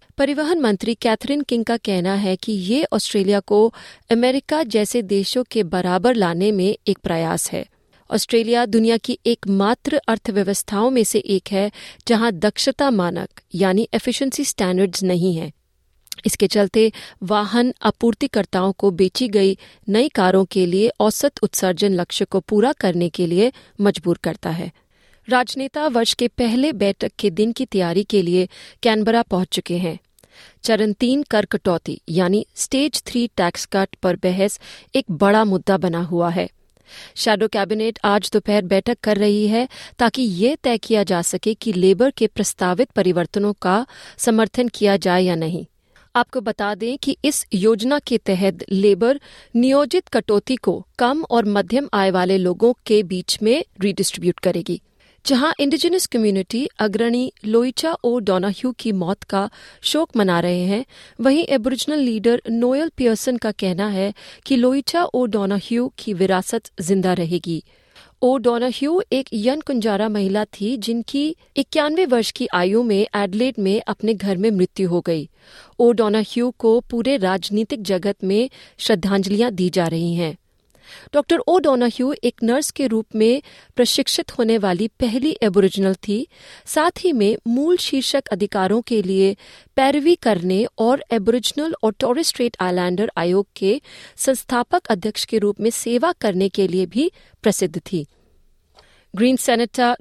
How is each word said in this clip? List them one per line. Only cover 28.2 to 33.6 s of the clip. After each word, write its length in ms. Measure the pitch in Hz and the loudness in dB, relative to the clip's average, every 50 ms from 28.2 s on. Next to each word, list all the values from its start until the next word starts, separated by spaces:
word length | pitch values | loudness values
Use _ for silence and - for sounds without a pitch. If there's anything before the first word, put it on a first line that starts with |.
लिए 260 | 175 170 175 185 180 - - - - - - _ - | 2 2 2 0 0 -2 -6 -14 -20 -20 -18 _ 0
कैनबरा 380 | 233 220 214 208 226 220 233 | 0 2 2 2 2 2 2
पहुंच 260 | 233 - 202 180 185 - | 0 0 0 -2 -2 -2
चुके 260 | - - - - 175 175 | -4 -6 -4 -4 -4 -4
हैं। 200 | 190 165 160 - - _ _ _ _ _ _ - - - _ _ - | -4 -4 -6 -8 -14 _ _ _ _ _ _ -20 -20 -20 _ _ 0
चरण 300 | - 226 196 214 214 202 | 0 2 2 2 0 0
तीन 300 | - 262 240 262 285 294 - | 0 0 0 2 0 0 0
कर 140 | - 214 208 | 0 0 0
कटौती 540 | - - - - 196 170 165 - - - - - - | 0 -4 -2 0 0 -2 -2 -4 -8 -12 -12 -10 -4
यानी 360 | 160 180 185 175 196 214 - - _ | -2 0 2 2 2 0 0 -4 _
स्टेज 460 | - - - - 262 285 302 - - - | -10 -6 -2 0 0 0 0 -2 -6 -8
थ्री 220 | - - 240 240 233 - - | -4 -2 -2 -2 -2 -2 -2
टैक्स 280 | 180 175 - - | -2 0 -2 -4